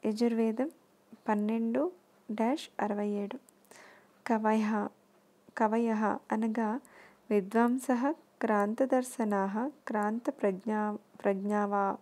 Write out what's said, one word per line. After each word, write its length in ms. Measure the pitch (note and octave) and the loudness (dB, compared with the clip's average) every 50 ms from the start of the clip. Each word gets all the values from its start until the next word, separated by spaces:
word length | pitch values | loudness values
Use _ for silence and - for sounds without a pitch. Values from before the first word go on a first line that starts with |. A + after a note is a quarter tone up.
| - | -2
యజుర్వేదం 640 | A3 G#3+ G#3+ A#3+ A#3 A#3 A3+ A3+ A3+ A3 A3+ B3+ D#4 E4 _ _ _ _ _ _ _ - - _ - | -2 0 2 0 0 2 2 0 0 0 -2 -4 -4 -6 _ _ _ _ _ _ _ -20 -12 _ -2
పన్నెండు 640 | G#3+ G#3 G#3 G#3+ A3+ A3+ A3+ A3+ A3+ B3+ C#4+ F4+ F4+ - _ _ _ _ _ _ | 0 0 0 0 0 0 -2 0 0 0 0 -2 -4 -8 _ _ _ _ _ _
డాష్ 380 | G#3+ G#3+ A3+ A3+ C4 D#4+ - - _ _ | -4 -2 0 0 0 -2 -6 -12 _ _
అరవై 280 | - G#3 G3+ G3+ G#3 G#3 | -2 -2 -2 -2 -2 -2
ఏడు. 300 | G#3 G3+ G3+ G3+ B3 C4+ _ - _ _ _ _ - - - - - - - _ _ _ _ | -2 -2 -4 -6 -8 -12 _ -18 _ _ _ _ -20 -20 -20 -20 -20 -20 -20 _ _ _ _
కవయః, 600 | - A#3+ A3 A3 G#3+ A3 A3 G#3+ G#3+ A3 G#3+ G#3 - - _ _ _ _ _ _ _ _ _ _ - - - | -2 -2 0 2 2 2 2 2 2 0 0 -2 -4 -8 _ _ _ _ _ _ _ _ _ _ -16 -4 0
కవయః 460 | A3+ G#3+ G#3+ A3+ A#3 A#3 A3+ G#3+ A3 | 0 2 2 2 2 2 2 2 2
అనగా 760 | G#3 G#3 - - _ A#3+ A3 A3 A3+ A3 A#3 A3+ G#3+ G#3+ C#4 - - - - - - - _ _ _ | 0 0 -2 -2 _ -2 0 0 0 0 0 0 0 -2 -4 -6 -10 -20 -20 -20 -20 -20 _ _ _
విద్వాంసః 800 | A3 G#3 F#3+ F#3+ G#3 A3+ A#3 A#3+ A#3+ C4 B3+ - B3+ A#3+ B3 C#4 D#4+ | 0 0 0 2 2 2 4 4 2 0 0 0 0 2 2 0 -2
క్రాంతదర్శనాః 1600 | - - _ _ _ - A3 G#3+ G#3 G3+ G#3 A3 A#3 C4+ B3+ C4 B3+ B3+ B3+ - - A#3 G#3+ G#3 G3 F#3+ G3 G3 A3+ A#3+ C#4+ | -2 -8 _ _ _ -2 0 2 2 2 0 2 0 0 2 2 0 0 -2 -4 -4 -2 0 2 0 0 0 -2 -2 -4 -4
క్రాంతప్రజ్ఞా-, 1300 | D4 - _ - A#3 A3 G#3 G#3 A3 A#3 A#3+ - C#4 - - G#3 F#3+ F#3 - A3+ G#3+ G#3+ G#3+ G#3 G#3 G#3 - _ _ - - | -6 -10 _ -4 -2 -2 0 0 -2 -2 -4 -6 -6 0 0 0 0 0 -4 -2 -2 0 -2 -2 -4 -6 -10 _ _ -4 0
ప్రజ్ఞావా. 720 | G3+ G3+ F#3+ G3 G3+ G#3 G#3 G#3 G3+ G3+ G3+ G3 G3 G3 - | 0 0 0 0 0 0 0 0 0 0 0 0 0 -2 -4